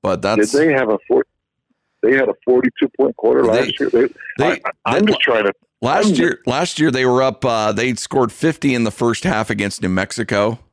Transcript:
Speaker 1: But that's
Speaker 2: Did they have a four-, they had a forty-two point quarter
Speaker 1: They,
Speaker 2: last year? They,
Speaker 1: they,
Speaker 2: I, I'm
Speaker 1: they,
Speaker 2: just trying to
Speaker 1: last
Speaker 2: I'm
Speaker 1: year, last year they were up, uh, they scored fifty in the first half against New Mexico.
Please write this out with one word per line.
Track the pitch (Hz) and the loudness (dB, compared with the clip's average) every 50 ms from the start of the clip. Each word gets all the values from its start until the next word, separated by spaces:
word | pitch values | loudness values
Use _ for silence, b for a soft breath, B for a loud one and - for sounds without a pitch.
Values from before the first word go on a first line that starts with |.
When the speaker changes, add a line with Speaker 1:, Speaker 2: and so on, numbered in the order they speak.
Speaker 1:
But | _ - 95 90 | _ -4 -4 -2
that's | 95 98 107 107 104 104 | -2 -2 0 0 0 0
Speaker 2:
Did | - 139 156 165 | 2 2 2 2
they | 147 | 2
have | 135 131 107 | 2 0 0
a | 110 98 _ | -2 -2 _
four-, | _ 120 131 123 _ _ _ _ _ _ _ _ _ _ _ _ _ _ _ - | _ 0 0 0 _ _ _ _ _ _ _ _ _ _ _ _ _ _ _ 0
they | 110 135 | 2 2
had | 135 135 113 | 2 2 0
a | 101 _ _ | -2 _ _
forty-two | - 127 127 123 127 - - - - _ - | 0 2 2 2 0 0 0 -4 -4 _ 0
point | 131 - - | -2 -2 -2
quarter | - - 110 123 131 131 | 0 0 2 2 2 2
Speaker 1:
They, | 113 | 2
Speaker 2:
last | 110 117 120 113 104 - | 2 0 0 -2 -4 -4
year? | 139 - | -4 0
They, | - 117 123 127 - B B B B | 2 0 0 0 -2 B B B B
Speaker 1:
they, | - 135 - - - _ | -2 -2 -2 -2 -2 _
Speaker 2:
I, | - - _ _ | -12 -12 _ _
I'm | - 120 165 208 | -2 0 2 2
Speaker 1:
they, | 214 202 | 2 0
Speaker 2:
just | - | 0
trying | - - 123 110 107 | 0 0 0 2 2
to | 101 98 _ _ _ _ _ | 0 -2 _ _ _ _ _
Speaker 1:
last | - 120 143 196 214 | -2 0 0 2 2
Speaker 2:
I'm | 214 185 | 2 2
Speaker 1:
year, | 135 170 170 - - _ | 2 2 0 -2 -4 _
last | - 123 139 170 175 - - | -2 -2 -2 -2 -4 -2 0
year | 151 160 | 0 0
they | 127 131 131 | 2 2 2
were | 127 123 127 131 | 2 4 4 2
up, | 131 - - - | 2 0 -2 -2
uh, | 127 117 113 107 107 | -2 0 0 0 0
they | 104 101 117 127 123 | 0 0 -2 -2 -2
scored | 110 - - - 139 127 120 - | -4 -6 -4 0 0 0 0 -2
fifty | - - 160 156 - - 143 127 | -2 -2 -2 -2 0 0 0 0
in | 120 117 | 0 0
the | 110 | -2
first | - - - 120 117 - - | -2 -2 0 0 0 0 -2
half | 180 - 107 110 - | -4 -2 -2 -2 -4
against | 110 104 101 101 - - | -2 -4 -2 -4 -4 -4
New | - 92 | -4 -2
Mexico. | 92 92 95 - - - 113 - 104 101 104 107 113 117 - _ | 0 -2 -2 -4 -4 -8 -6 -2 0 0 0 0 -2 -4 -12 _